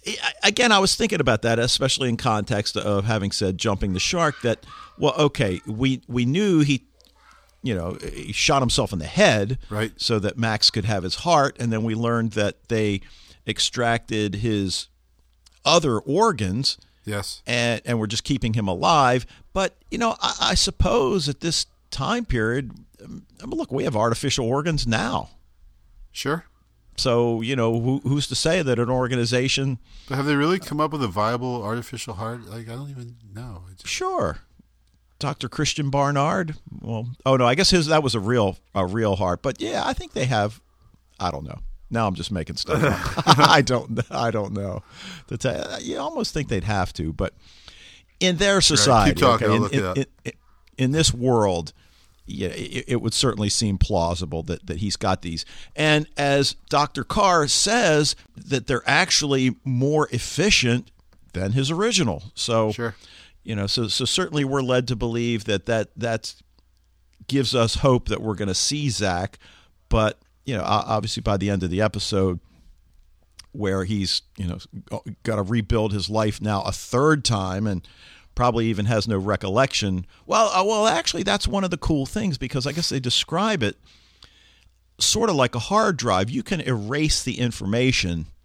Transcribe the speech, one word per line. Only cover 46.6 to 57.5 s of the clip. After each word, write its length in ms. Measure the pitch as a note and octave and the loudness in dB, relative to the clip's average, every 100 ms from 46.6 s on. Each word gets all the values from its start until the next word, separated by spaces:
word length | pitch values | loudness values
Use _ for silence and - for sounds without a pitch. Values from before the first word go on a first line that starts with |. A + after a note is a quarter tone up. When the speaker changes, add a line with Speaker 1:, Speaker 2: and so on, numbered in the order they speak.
Speaker 1:
have 280 | F2 G2+ F2 | -2 -2 -2
to, 180 | - D#2+ | -4 -6
but 220 | D2+ F#2 _ - - - - - - _ _ | -4 -6 _ -20 -20 -20 -20 -20 -20 _ _
in 180 | F#3 E3+ | 0 2
their 180 | G3+ | 2
Speaker 2:
Right, 100 | G3 | 4
keep 140 | - C#3+ | 4 4
Speaker 1:
society, 420 | C#3 A#2 A#2 - | 6 6 4 4
Speaker 2:
talking, 260 | C3+ A2+ G#2+ | 4 4 2
Speaker 1:
okay, 60 | |
Speaker 2:
I'll 20 | A2 | 2
Speaker 1:
in, 60 | |
Speaker 2:
look 120 | G2+ | 2
it 40 | - | -2
Speaker 1:
in, 60 | F#2+ | -2
Speaker 2:
up. 120 | F#2+ - _ | -4 -6 _
Speaker 1:
in, 80 | - - _ - _ - | -16 -16 _ -20 _ -4
in 140 | C3 | 0
this 200 | D3+ D#3+ | 2 2
world, 580 | B2 B2+ A#2+ G2+ F2 D#2 - _ _ _ _ - | 2 2 4 4 0 -4 -14 _ _ _ _ -14
yeah, 220 | - F#2 | -6 -6
it, 360 | - - B2 - | -6 -8 -8 -2
it 80 | A#2+ | -2
would 100 | A2+ | 0
certainly 340 | - C3 G2+ G#2 | 0 0 0 -2
seem 280 | - A2 G2 | 0 0 0
plausible 640 | - G2 E2+ E2+ F2 E2 | 0 2 0 -2 -4 -6
that, 220 | E2 E2 F#2+ | -6 -8 -6
that 120 | E2+ | -6
he's 180 | G2+ - | -4 -2
got 260 | G2+ F#2 | -2 -2
these. 220 | F2 D#2+ - - - - | -4 -8 -10 -16 -14 -2
And 320 | D#3 D3+ D#3 - | 0 2 0 -4
as 400 | C#3+ C#3 C3+ - - | 0 2 0 -4 -2
Doctor 340 | D3 D3 - | 0 0 -4
Carr 420 | - - G3 E3+ | -4 2 4 4
says, 680 | C#3+ | 2